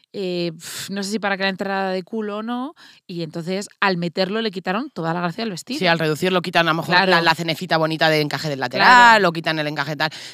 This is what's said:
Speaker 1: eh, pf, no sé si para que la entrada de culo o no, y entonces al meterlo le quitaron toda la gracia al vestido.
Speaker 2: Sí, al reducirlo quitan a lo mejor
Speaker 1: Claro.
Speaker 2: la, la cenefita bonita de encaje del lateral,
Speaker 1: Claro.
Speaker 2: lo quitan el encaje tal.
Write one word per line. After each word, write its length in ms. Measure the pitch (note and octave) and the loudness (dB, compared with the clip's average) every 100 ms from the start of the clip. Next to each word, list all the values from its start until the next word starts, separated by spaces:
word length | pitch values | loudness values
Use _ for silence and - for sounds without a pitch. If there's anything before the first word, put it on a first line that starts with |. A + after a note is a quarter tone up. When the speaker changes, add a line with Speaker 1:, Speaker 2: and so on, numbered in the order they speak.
| _ | _
Speaker 1:
eh, 400 | G3+ F#3 F3 F3 | -8 -6 -4 -4
pf, 380 | D#3+ - - - | -8 -14 -12 -10
no 100 | G3 | -8
sé 80 | G3 | -6
si 60 | A3 | -4
para 180 | G#3 G3 | -2 0
que 60 | |
la 40 | G3 | -2
entrada 420 | F#3+ G3 G3 G3 | -2 -4 -2 -2
de 120 | F#3+ | -4
culo 360 | F3 A3+ G#3+ G#3 | -6 -6 -6 -6
o 40 | |
no, 320 | A3 A#3+ C4+ E4+ - _ - | -6 -6 -8 -12 -20 _ -12
y 160 | E3+ | -8
entonces 460 | D#3+ E3+ E3 F#3 G3+ _ | -8 -8 -6 -6 -8 _
al 160 | G3+ F3+ | 0 0
meterlo 460 | E3+ F#3 F#3 G#3+ | -2 -2 -2 -2
le 80 | A3+ | -4
quitaron 400 | F#3 F#3 F#3+ C#4+ | -6 -4 -4 -6
toda 240 | - E3 | -6 -4
la 60 | E3+ | -2
gracia 240 | F3 E3+ | -4 -6
al 60 | A3+ | -8
vestido. 280 | E3+ - C4+ | -8 -10 -2
Speaker 2:
Sí, 80 | F3+ | 2
al 120 | E3 | 2
reducirlo 440 | D#3+ D3+ F#3 F#3 | 0 0 0 0
quitan 260 | F3 F3 E3 | 2 2 2
a 40 | |
lo 40 | D#3+ | 0
mejor 180 | D#3 F3+ | 2 4
Speaker 1:
Claro. 140 | F#3+ | 4
Speaker 2:
la, 120 | E3+ | 4
la 120 | E3+ | 4
cenefita 420 | D#3+ E3+ D#3+ F#3 E3 | 2 -2 -4 -2 0
bonita 300 | D#3+ D#3+ D#3+ | 0 2 2
de 100 | D#3 | 4
encaje 280 | D3 - D#3 | 0 -4 -6
del 120 | C3+ | -4
lateral, 260 | B2+ B2+ G3 | -4 2 6
Speaker 1:
Claro. 360 | B3 A#3+ A3 | 8 8 8
Speaker 2:
lo 100 | F3+ | 4
quitan 260 | E3 E3 D#3+ | 0 -4 -2
el 80 | D3 | -4
encaje 300 | D3+ C#3+ D3 | -4 -6 -2
tal. 140 | D3 - - | -4 -4 -16